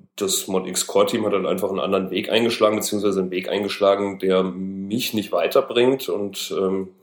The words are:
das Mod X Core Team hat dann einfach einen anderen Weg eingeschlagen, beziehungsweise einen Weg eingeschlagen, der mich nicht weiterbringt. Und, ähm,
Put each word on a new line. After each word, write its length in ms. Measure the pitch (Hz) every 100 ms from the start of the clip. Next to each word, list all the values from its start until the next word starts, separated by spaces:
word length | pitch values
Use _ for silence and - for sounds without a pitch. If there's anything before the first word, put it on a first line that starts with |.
| - -
das 320 | 95 - -
Mod 180 | 95 90
X 220 | 90 -
Core 200 | 101 101
Team 180 | 117 107
hat 80 |
dann 120 | 98 80
einfach 240 | 95 98
einen 120 | 95
anderen 300 | 76 95 92
Weg 200 | 90 -
eingeschlagen, 460 | 110 117 - 107 107
beziehungsweise 420 | 101 104 101 95
einen 100 | 92
Weg 200 | 92 95
eingeschlagen, 720 | 98 101 - 98 98 101 95
der 220 | 95 92
mich 720 | 92 90 95 95 98 113 -
nicht 200 | 113 98
weiterbringt. 720 | 87 82 135 - 117 123 135 -
Und, 480 | 92 101 92 - 85
ähm, 320 | 95 95 95 -